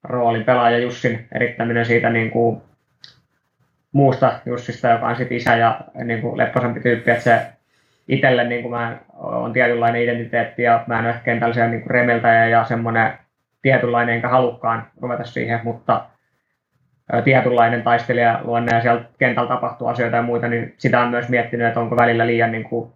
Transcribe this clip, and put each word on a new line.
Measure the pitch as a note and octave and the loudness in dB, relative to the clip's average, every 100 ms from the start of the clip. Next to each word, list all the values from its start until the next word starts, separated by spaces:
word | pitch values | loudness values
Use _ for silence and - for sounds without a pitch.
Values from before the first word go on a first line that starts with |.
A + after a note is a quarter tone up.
roolin, | - B2 A#2 A#2 | -6 -2 0 0
pelaaja | A2 B2 A#2 A#2+ | 2 4 4 2
Jussin | B2 - B2 A2+ - | -2 -2 -2 -2 -8
erittäminen | - A#2+ - A#2 A#2 A#2 | -4 -4 -2 -2 0 2
siitä | A#2 A#2 | 2 2
niin | A#2 A2+ | 0 0
kuin | A#2 A#2 A2 - _ _ _ - _ _ _ _ _ _ _ _ | 0 0 -2 -14 _ _ _ -20 _ _ _ _ _ _ _ _
muusta | C#3+ C#3 - C3 - A#2+ | 4 4 4 0 0 -6
Jussista, | B2 - - A#2+ | -8 -8 -2 0
joka | A#2 A#2+ | 2 0
on | A#2+ | -4
sit | B2 | -4
isä | A#2+ A#2 A#2 | -2 0 2
ja | A2+ - - - | 2 0 -10 -12
niin | A#2+ A2+ | -6 -4
kuin | A#2+ A#2+ | -4 -2
lepposampi | A#2+ B2+ A#2+ A2+ | -2 0 -2 -2
tyyppi, | B2 A#2 A#2+ | 0 0 0
että | A#2 | 0
se | B2 G2 - _ _ _ _ _ - | 4 2 0 _ _ _ _ _ -4
itselle | C3+ C3+ B2 | 0 2 2
niin | A#2+ A#2+ | 0 -4
kuin | A#2+ | -6
mä | A#2+ A2+ A2+ _ | -6 -6 -10 _
oon | G2 - A#2+ A#2+ | -14 -8 -6 -4
tietynlainen | A#2+ A#2+ A#2+ A#2 A#2 | 0 2 2 0 2
identiteetti | A#2+ A#2+ A#2 A#2+ A#2 - | 0 -2 -4 -4 -4 -2
ja | A#2+ A#2 - | 2 2 2
mä | A2+ | -2
en | |
ole | A#2 | -2
ehkä | A#2 | -4
kentällä | - A#2 A#2 | -2 0 0
siellä | A#2 A#2 | 0 0
niin | A#2 | -2
kuin | - | -2
remeltäjä | B2 A#2+ A#2 A#2 A2+ A2+ | 0 2 2 4 4 4
ja | A2+ | 2
semmoinen | A2+ A#2 A#2 A2+ A2 - _ _ _ _ | 2 -4 -2 0 0 -2 _ _ _ _
tietynlainen, | C3+ B2+ A#2+ A#2+ A#2+ | 2 2 2 0 0
enkä | A#2 B2 | -2 0
halukkaan | C3 B2 A#2+ A#2 A2+ A2 _ | 2 0 -2 -4 -4 -8 _
ruveta | B2 A#2+ | -8 -6
siihen, | A#2 B2+ A#2 A2+ | -6 -8 -4 -4
mutta, | A#2 A#2 - A#2 - _ _ _ _ _ _ _ _ _ _ | -4 -6 -2 -2 -4 _ _ _ _ _ _ _ _ _ _
ö, | A#2 | -2
tietynlainen | C#3 C3 B2 A#2+ A#2 A#2+ | 2 2 4 4 2 2
taistelija | A2+ A#2 - A#2+ A#2 A2+ | 0 0 0 2 2 0
luonne | A#2 A#2 A#2+ A#2 | -2 -2 0 0
ja | |
siellä | A#2+ A#2 - _ | 2 0 -2 _
kentällä | B2+ A#2 A#2+ | 0 0 -2
tapahtuu | B2 A#2 - A#2+ | -2 -4 -4 -6
asioita | A#2+ A#2 A#2 | -2 -2 -2
ja | |
muita, | A#2+ A#2 A#2 | -2 -2 -2
niin | A#2 A2 _ | -4 -6 _
sitä | B2 A#2+ | 0 2
on | A#2+ | 2
myös | A#2+ A#2 | -2 0
miettinyt, | B2 A#2 A#2 A#2 | -2 -2 -2 -2
että | A#2+ | -2
onko | A#2 A#2+ | -2 2
välillä | A#2+ A2+ A#2 | 2 2 2
liian | A#2 A2+ | 2 0
niin | A2+ | -2
kuin | A2 A#2 A2+ | -6 -8 -8